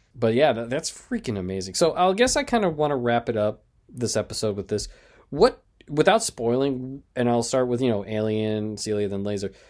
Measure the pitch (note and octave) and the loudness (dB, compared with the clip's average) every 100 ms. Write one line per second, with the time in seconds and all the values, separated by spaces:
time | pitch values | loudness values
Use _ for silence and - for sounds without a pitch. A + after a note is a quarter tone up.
0 | _ A#2+ A2+ A#2 D3+ A#2 A#2 C#3+ - - | _ 0 2 4 4 2 -2 -4 -6 -12
1 | - A#3+ - G2+ F#2 F#2+ F#2 - E3 - | -8 -6 -4 -4 -4 -6 -6 0 0 2
2 | F3+ G3 B3 D4 C#4 A#3 F#3+ D3+ D3+ C3+ | 0 2 2 0 0 0 0 0 0 0
3 | A#2+ A#2 B2 A2 G#2+ G#2+ _ _ _ - | 2 0 0 0 0 -2 _ _ _ -6
4 | A#2 G#2+ G#2 - G#2+ G2+ F2+ G#2 - - | -2 -2 -4 -4 -4 -4 -4 -4 -4 -14
5 | - - _ C#3+ A#3+ - _ _ - C#3+ | -20 -20 _ 2 2 2 _ _ -4 2
6 | D#3 G#3+ - - A#2 B2+ C#3 B2+ C3 C#3 | 4 4 0 -2 0 2 0 -2 -8 -12
7 | - B2+ A#2+ A#2 A2+ C3 B2+ A#2+ B2+ G#2 | -10 0 2 2 2 2 2 2 2 0
8 | G2 G#2+ A2 A2 G#2+ G#2+ G#2+ G#2 A2 G#2 | -2 -2 0 0 0 -2 -4 -6 -4 -2
9 | G2+ G2 G#2 G2+ G2 - | -2 -2 -4 -4 -6 -10